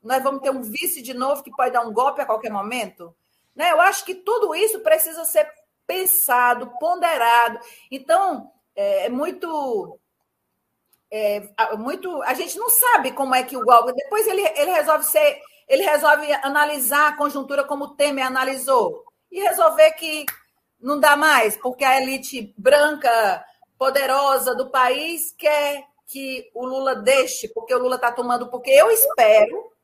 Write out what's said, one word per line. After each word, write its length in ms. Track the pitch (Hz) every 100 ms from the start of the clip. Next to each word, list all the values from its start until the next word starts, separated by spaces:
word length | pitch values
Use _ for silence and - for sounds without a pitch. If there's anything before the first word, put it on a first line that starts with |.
nós 200 | 220 262
vamos 180 | 269 269
ter 100 | 269
um 120 | 269
vice 400 | 214 269 349 302
de 100 | 240
novo 300 | 247 262 285
que 80 | -
pode 220 | - 254
dar 140 | 247 233
um 60 |
golpe 300 | 214 262 -
a 20 |
qualquer 260 | 269 220 226
momento, 640 | 208 202 247 202 _ 170 _ _ _ _
né? 180 | - 330
Eu 80 | 320
acho 260 | 359 403 -
que 80 |
tudo 400 | 370 - 466 392
isso 260 | 320 440 -
precisa 440 | 311 311 320 320 330
ser 200 | 320 302 - _ _ -
pensado, 840 | 370 370 - - 247 247 240 247 -
ponderado. 800 | 320 359 339 302 233 233 233 220 - - _
Então, 600 | 262 - 339 392 277 - _ _
é, 320 | - 202 196 233
é 20 |
muito, 880 | 247 320 370 339 311 269 220 165 165 _ _ _ _ _ _ _ _ _ _ _
é, 400 | 214 208 208 202 -
a, 180 | 226 214
muito, 460 | 233 370 370 320
a 100 | -
gente 240 | 262 349 349
não 140 | 466
sabe 420 | - 494 480 262
como 220 | 254 269
é 80 | 254
que 140 | 254 262
o 80 |
golpe, 280 | 247 233 247
depois 340 | 254 285 415 440
ele, 120 | 381 359 302
ele 140 | 294
resolve 340 | 349 294 311
ser, 380 | - 302 294 285 - _ _
ele 160 | 277
resolve 500 | 302 294 302 294 294 277
analisar 640 | 277 294 294 294 226 285 302
a 80 | 294
conjuntura 480 | 294 285 269 277
como 220 | 269 285 285
o 100 | -
Temer 280 | 294 269
analisou 800 | 254 262 262 269 269 262 185 156 - _ _
e 120 | 359
resolver 480 | 392 339 330 320 311
que 320 | 320 330 311 285 - _ _ _ _
não 180 | 240 294
dá 180 | 294 285
mais, 400 | 311 277 220 208
porque 280 | 247 247
a 160 | 269 269
elite 540 | 262 269 - 262 208 -
branca 880 | 220 294 294 294 254 226 214 180 - _ _ _
poderosa 800 | 262 269 269 269 277 269 254
do 160 | 240 262
país 640 | 254 254 269 311 339 - -
quer 480 | 294 294 285 285 277 _ -
que 420 | 269 269 254 -
o 100 | 233
Lula 300 | 254 262 269
deixe, 540 | 226 202 269 254 - 220
porque 260 | - 226
o 40 | 254
Lula 180 | 254 254
tá 140 | 240
tomando, 360 | 240 247 240 240
porque 220 | - -
eu 180 | 269 427
espero 840 | 440 554 622 220 220 214 403 480 _